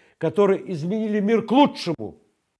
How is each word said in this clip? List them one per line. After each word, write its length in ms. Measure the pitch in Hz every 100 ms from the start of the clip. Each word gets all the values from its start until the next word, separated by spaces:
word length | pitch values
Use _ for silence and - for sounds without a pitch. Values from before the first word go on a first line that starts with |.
| _ _
которые 560 | 165 - 202 196 185
изменили 480 | 170 170 220 220 214
мир 240 | 202 226
к 60 | 226
лучшему. 720 | 254 285 - 185 156 104 - _ _ _ _